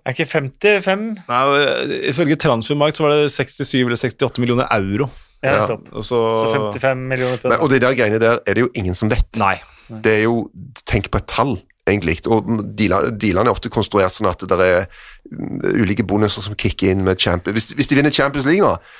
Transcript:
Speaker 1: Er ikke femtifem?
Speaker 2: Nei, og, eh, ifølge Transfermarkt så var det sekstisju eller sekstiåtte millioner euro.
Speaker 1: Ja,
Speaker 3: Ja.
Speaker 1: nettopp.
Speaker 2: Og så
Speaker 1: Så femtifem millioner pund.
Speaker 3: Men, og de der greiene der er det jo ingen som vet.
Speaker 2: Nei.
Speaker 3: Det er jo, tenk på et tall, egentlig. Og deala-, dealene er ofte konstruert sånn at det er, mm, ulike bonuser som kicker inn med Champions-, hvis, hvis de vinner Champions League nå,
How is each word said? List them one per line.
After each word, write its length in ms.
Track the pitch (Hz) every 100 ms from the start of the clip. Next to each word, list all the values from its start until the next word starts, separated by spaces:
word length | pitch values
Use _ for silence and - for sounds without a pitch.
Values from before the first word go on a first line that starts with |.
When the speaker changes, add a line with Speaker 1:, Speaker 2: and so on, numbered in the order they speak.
Speaker 1:
Er 80 | -
ikke 160 | 127 160
femtifem? 760 | 160 135 - 202 208 190 196 220 208 -
Speaker 2:
Nei, 140 | 123 139
og, 80 | 143
eh, 540 | 139 123 135 127 139
ifølge 240 | 135 156 151
Transfermarkt 640 | 156 117 113 147 147 -
så 60 | 151
var 80 | 147
det 140 | 147
sekstisju 540 | - 135 - 131 131 123
eller 100 | 120
sekstiåtte 440 | 127 - 127 -
millioner 240 | 123 123 127 113
euro. 320 | 95 101 135 - - _
Speaker 1:
Ja, 120 | 135
Speaker 3:
Ja. 60 | 107 107
Speaker 1:
nettopp. 220 | 110 -
Speaker 2:
Og 120 | -
så 140 | 110 120 113 113
Speaker 1:
Så 160 | 113
femtifem 460 | 113 107 110 135 131 127
millioner 300 | 131 127 127
pund. 120 | 127
Speaker 3:
Men, 60 | 120
og 100 | 156
de 80 | 131
der 140 | 127
greiene 240 | 127 107 110
der 200 | 113 117 -
er 80 |
det 60 | 101
jo 80 | 123
ingen 200 | 98 92
som 140 | 90 107
vet. 160 | 110 - 113
Speaker 2:
Nei. 200 | 98 92 - - -
Speaker 3:
Det 320 | 110 110 107
er 20 |
jo, 260 | 110 117 - - - - -
tenk 240 | 110 95
på 60 | 104
et 80 | -
tall, 340 | - 135 101 - _ -
egentlig. 340 | 101 82 82 -
Og 140 | 110 101 113 104 104
deala-, 340 | 104 87 131 107
dealene 300 | 107 90 120
er 40 |
ofte 160 | 98 -
konstruert 440 | - 101 104 92
sånn 160 | - 104
at 80 | 87
det 220 | 92 92
er, 260 | 92 90 98 - - - -
mm, 520 | - - - 92 101
ulike 240 | 98 104 95
bonuser 340 | 104 104 -
som 120 | 104
kicker 360 | 104 104 - 95
inn 100 | 95
med 140 | 92 92
Champions-, 340 | - 90 90
hvis, 200 | 110 -
hvis 140 | 131 139
de 80 | 135
vinner 140 | 147
Champions 340 | 147 139 143 135
League 140 | 185
nå, 160 | 160 80 - -